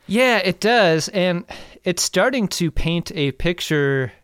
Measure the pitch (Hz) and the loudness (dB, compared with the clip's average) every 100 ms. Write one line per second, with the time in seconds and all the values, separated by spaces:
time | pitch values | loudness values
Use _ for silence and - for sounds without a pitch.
0 | - 214 254 214 185 175 214 240 180 160 | -4 0 2 2 0 0 2 4 4 2
1 | - 202 180 170 - - - - 190 175 | 0 0 0 -2 -6 -16 -18 -8 -4 -2
2 | - 180 240 254 190 - 165 - 160 170 | -2 2 2 2 -2 -2 -2 0 0 -2
3 | - 180 139 - 170 175 - 151 139 135 | -4 -4 -4 -2 -2 -2 -2 0 0 0
4 | 127 - | -4 -8